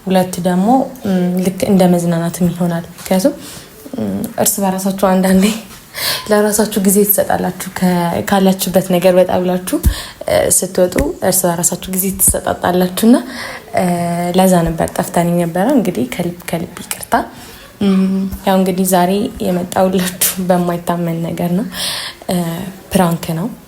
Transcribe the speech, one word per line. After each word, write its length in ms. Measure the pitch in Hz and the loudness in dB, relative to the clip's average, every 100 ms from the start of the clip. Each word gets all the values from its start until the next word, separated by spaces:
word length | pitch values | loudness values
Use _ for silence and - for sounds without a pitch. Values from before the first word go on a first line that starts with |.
ሁለት 340 | - 185 185 180 | 2 0 0 -2
ደግሞ፣ 240 | 180 180 196 262 - - 208 | 0 2 4 2 2 -6 -2
ም፣ 60 | 185 180 180 | 0 0 0
ልክ 220 | 185 185 | -2 -2
እንደ 180 | - 196 180 | 2 4 6
መዝናናትም 580 | 180 170 170 170 - 180 | 4 2 0 -2 0 0
ይሆናል። 380 | 170 180 170 170 | 0 -2 -2 -6
ምክንያቱም፣ 460 | - - 190 233 349 - - - - - - | -14 -2 2 2 0 -12 -18 -20 -20 -14 -6
ም፣ 120 | 214 196 240 - | -4 -4 -6 -2
እርስ 180 | 220 - | -2 0
በራሳችሁ 500 | 196 185 190 190 196 | -2 0 -2 0 2
አንዳንዴ 380 | 185 185 190 196 226 - - - - - - | 2 4 4 4 0 -10 -20 -18 -10 -6 -6
ለራሳችሁ 560 | - 208 214 208 214 214 | 0 2 2 2 0 2
ጊዜ 180 | 196 196 | 2 4
ትሰጣላችሁ። 680 | 202 - - 185 185 180 - | 2 2 0 0 -2 -6 -10
ከ-፣ 140 | - 185 175 170 175 | -2 0 2 0 -2
ካላችሁበት 640 | 208 196 190 190 190 185 180 | 0 2 4 2 2 0 2
ነገር 240 | 180 180 | 2 4
ወጣ 160 | 180 180 185 | 4 4 2
ብላችሁ፣ 420 | 180 185 185 311 - - - - | 0 -2 -2 -2 -2 -2 -10 -12
እ፣ 120 | - - - | -2 0 2
ስትወጡ 440 | - 180 185 180 - 294 - | 0 -2 0 2 2 -2 -2
እርስ 180 | 202 180 | 0 0
በራሳችሁ 460 | 180 170 170 180 - | 0 0 -2 -4 -6
ጊዜ 140 | 185 196 190 | -4 -4 0
ትሰጣጣላችሁ 920 | - - - 190 - 180 180 - 226 | 0 0 -2 -2 0 2 0 2 4
እና፣ 100 | 254 - - - - - | 4 2 -12 -12 -14 -6
እ፣ 120 | - 185 175 170 170 175 | -2 0 0 -2 -2 0
ለዛ 220 | 175 190 180 | 4 4 4
ነበር 260 | 165 160 165 | 2 0 -2
ጠፍተን 380 | - 180 - 170 | -2 -2 0 2
የነበረው። 440 | 175 170 170 202 | 2 0 0 2
እንግዲህ 300 | 285 185 180 254 | 2 2 -2 -4
ከልብ 300 | - 175 175 - | -4 -6 -6 -8
ከልብ 300 | 165 175 - | -8 -8 -12
ይቅርታ። 360 | - - - 240 - - - - - - | -12 -12 -2 -2 -2 -12 -20 -20 -20 -2
ም፣ 400 | 202 190 190 190 190 190 | 2 4 2 0 -4 -4
ያው 140 | - 190 | 0 2
እንግዲህ 300 | 190 185 185 | 2 0 2
ዛሬ 240 | 180 180 196 247 - | 2 2 0 -2 -4
የመጣሁላችሁ 960 | 202 180 180 - 190 190 180 180 - - | -4 -2 -2 0 2 2 -2 -2 -4 -2
በማይታመን 720 | 185 180 175 175 175 175 170 165 | 0 2 2 -4 -4 -2 -2 -2
ነገር 280 | 165 170 175 | -4 -4 -2
ነው። 140 | 175 247 - - - - - - | -2 -2 -6 -8 -6 -10 -14 -4
እ፣ 100 | 180 170 165 190 - - | -2 -2 -6 -10 -12 -4
ፕራንክ 380 | 185 175 170 - | 2 2 0 -4
ነው። 160 | 160 208 - | -4 -4 -8